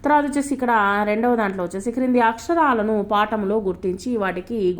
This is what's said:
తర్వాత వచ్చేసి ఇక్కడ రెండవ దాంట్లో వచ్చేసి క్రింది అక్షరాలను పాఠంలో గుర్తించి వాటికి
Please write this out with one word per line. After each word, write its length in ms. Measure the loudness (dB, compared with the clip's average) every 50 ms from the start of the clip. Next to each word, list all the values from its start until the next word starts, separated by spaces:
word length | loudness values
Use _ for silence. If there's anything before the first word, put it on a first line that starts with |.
| 2
తర్వాత 200 | 4 2 4 2
వచ్చేసి 300 | 2 -2 -2 -2 -2 -4
ఇక్కడ 480 | -2 0 0 2 2 2 2 2 0 0
రెండవ 320 | 0 0 2 2 2 2
దాంట్లో 280 | 2 0 -2 -2 -4 -6
వచ్చేసి 280 | -4 -6 -6 -6 -4
క్రింది 280 | -2 -2 0 2 4 4
అక్షరాలను 800 | 4 2 0 -2 -4 -2 2 2 4 2 2 2 0 0 0 0
పాఠంలో 580 | 0 0 0 0 0 0 0 -2 -2 0 -2 0
గుర్తించి 560 | 0 -2 -6 -4 -4 -4 -4 -4 -4 -4 -2
వాటికి 580 | -2 -2 -2 -4 -6 -8 -6 -4 0 0 0 0